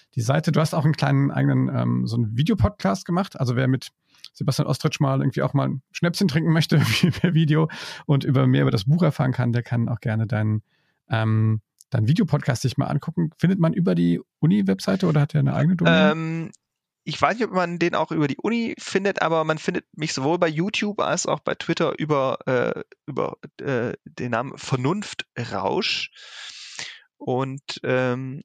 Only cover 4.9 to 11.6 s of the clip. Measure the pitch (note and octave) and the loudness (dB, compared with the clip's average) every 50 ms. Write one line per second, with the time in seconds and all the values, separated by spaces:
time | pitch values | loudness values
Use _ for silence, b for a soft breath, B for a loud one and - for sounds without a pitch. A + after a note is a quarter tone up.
4.9 | - - D3+ C#3 C3+ C3+ C#3 C#3 - - C3+ C#3 - C#3 C3+ C3 C#3 C#3 - _ | 0 0 0 0 2 2 0 0 0 0 -2 0 0 0 0 0 -2 -6 -8 _
5.9 | - - - F3 E3+ - G3+ F#3 - E3 D#3+ E3 D#3+ E3 D3+ - - D#3 A#2+ A2 | -6 -2 -2 -2 0 0 0 0 2 2 2 2 2 2 2 4 4 4 4 2
6.9 | A2 - - F3+ - - - F3+ D#3+ D#3 E3 D3 D3+ D#3 D#3+ D#3 B B B B | 2 2 2 2 2 2 0 2 2 4 4 4 4 2 2 0 B B B B
7.9 | B B B - D3 C#3 - - C3+ B2 C3+ B2+ B2+ C#3 C#3+ C3+ C3 A#2+ F#2+ A2+ | B B B 0 0 2 2 2 2 4 4 4 4 4 4 2 2 2 2 2
8.9 | D3 E3+ F3 D#3 C#3 - C#3 C3 B2 - B2 A#2+ A#2 A#2+ A#2 - - A#2+ A#2 A#2 | 2 4 2 2 2 0 0 0 0 0 0 0 0 -2 -2 -2 -2 -2 0 -2
9.9 | - A2 - B2 A2 A2 A2 G#2 A2+ G#2+ G#2+ G#2+ G#2+ A2 - _ _ _ _ _ | -2 -4 -4 -2 -2 -2 0 0 0 0 0 0 0 -2 -4 _ _ _ _ _
10.9 | _ _ _ - - A2+ A2 A2 A2 A2 A2 A2 A2 G#2+ | _ _ _ -4 -2 0 2 2 2 4 4 2 2 0